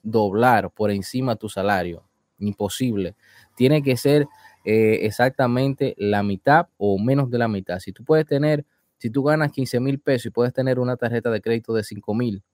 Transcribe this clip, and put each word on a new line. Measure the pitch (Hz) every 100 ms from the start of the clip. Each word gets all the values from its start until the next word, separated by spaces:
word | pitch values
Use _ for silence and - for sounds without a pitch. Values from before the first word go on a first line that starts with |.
doblar | 110 110 104 101 123 113 92
por | - 107
encima | 101 92 127 127
tu | 110 107
salario. | - 98 98 87 85 _ _ _ _
Imposible. | 104 98 101 - 127 104 90 - _ - _ -
Tiene | 127 151
que | 139 120
ser, | 139 147 143 - - _
eh, | - 110 110 110
exactamente | 107 - 131 - 127 123 135 135 135 -
la | 101 104
mitad | 101 95 - 156 175 _
o | 101 98
menos | 113 139 131
de | 120
la | 117
mitad. | 98 95 90
Si | -
tú | -
puedes | 117 156 151
tener, | 139 151 147 - _ _ _
si | 117
tú | 127
ganas | 139 156 147
quince | - 127 123
mil | 135 139
pesos | - 127 113
y |
puedes | - 123
tener | 131 131 127
una | 123 123
tarjeta | 117 117 117
de | 110
crédito | 110 117 -
de | 113
cinco | 104 101 -
mil, | 107 123 101 _